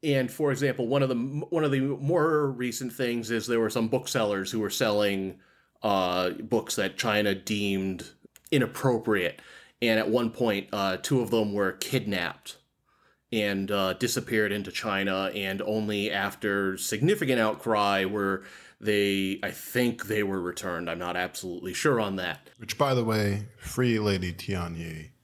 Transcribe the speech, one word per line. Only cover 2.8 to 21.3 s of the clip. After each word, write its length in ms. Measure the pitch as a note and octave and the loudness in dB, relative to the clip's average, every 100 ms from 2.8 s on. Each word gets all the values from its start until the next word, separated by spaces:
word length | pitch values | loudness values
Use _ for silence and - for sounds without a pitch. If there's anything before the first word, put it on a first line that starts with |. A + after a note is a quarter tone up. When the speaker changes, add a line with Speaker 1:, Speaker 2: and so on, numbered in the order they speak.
| B2+ | -8
Speaker 1:
things 400 | - B2 A#2+ A2 | -2 0 0 0
is 160 | A#2 G#2+ | -2 0
there 140 | A#2 | 2
were 80 | A2 | 2
some 180 | A#2+ A2+ | 0 0
booksellers 640 | B2+ B2 C3+ G#2+ G2+ F#2+ | 0 0 0 0 0 -2
who 80 | A2+ | -2
were 100 | G2+ | -2
selling, 720 | - A2+ G#2 G#2 G2 F#2+ F#2 _ _ _ _ | 0 2 4 2 2 -2 -8 _ _ _ _
uh, 500 | A2 G2 F2+ F2+ F2+ | 2 4 4 2 0
books 440 | - A2 A#2 - - | -2 0 0 0 -2
that 220 | F#2+ - | -2 -2
China 360 | A#2 G#2 G#2 | 0 2 2
deemed 720 | F#2+ - G#2 G2+ G2 F#2+ F#2 - - - - - | 0 -2 -2 0 0 0 -4 -10 -18 -20 -20 0
inappropriate. 920 | D3 A#2 - C3+ A#2 A2+ G#2 F2 - - - - _ | 0 0 0 2 2 2 2 0 -4 -20 -20 -20 _
And 180 | A#2+ A2 | 2 4
at 100 | G#2+ | 4
one 220 | A2 A#2 | 2 2
point, 360 | A#2 A#2+ G2+ - | 0 2 2 -2
uh, 240 | G#2 G2 F#2 | 0 0 0
two 240 | - C3+ | 0 0
of 80 | A2 | 2
them 240 | A2+ G#2+ | 2 2
were 180 | G2+ G2 | 2 0
kidnapped 840 | - - C3+ G#2 G2 E2+ - - - _ _ _ _ _ _ _ | 0 -2 -2 -2 -2 -2 -6 -16 -20 _ _ _ _ _ _ _
and, 400 | A2+ G#2 G2 G2 | -2 0 0 0
uh, 220 | G#2 F#2+ | 0 0
disappeared 580 | F#2 A#2+ - - A2 G#2 | 0 -2 -2 0 0 2
into 180 | G#2 G2 | 0 -4
China. 640 | - A2+ G2 G2 F#2+ F#2+ | -6 -2 0 0 0 -2
And 280 | G2+ F#2+ G2 | -2 -4 -4
only 500 | - G#2+ G#2+ G#2 G#2 | -2 -2 0 -2 0
after 640 | G2 G2+ - G#2+ G2+ G2 F#2+ | 0 -2 -2 -2 0 0 -2
significant 640 | - G#2+ D3 G#3 C3+ B2 | -4 0 2 2 0 2
outcry 640 | A2 G#2+ - G#2+ G2+ G2 | 2 0 0 2 4 2
were 400 | F#2+ G#2 G2 F#2+ - - - _ | 0 0 0 -2 -6 -20 -20 _
they, 580 | G#2 G#2 G2+ G2 F#2+ G2 | 0 2 4 2 0 -2
I 100 | F2+ | -6
think 560 | - - B2 B2 A2+ F#2+ | -8 -6 0 0 0 -2
they 160 | G#2+ | -2
were 180 | G2+ F#2+ | 0 -2
returned. 480 | F2 - F#2+ F2 E2+ | -4 -6 -6 -4 -4
I'm 100 | E2+ | -4
not 160 | F2 F2+ | -4 -4
absolutely 580 | F2+ | -4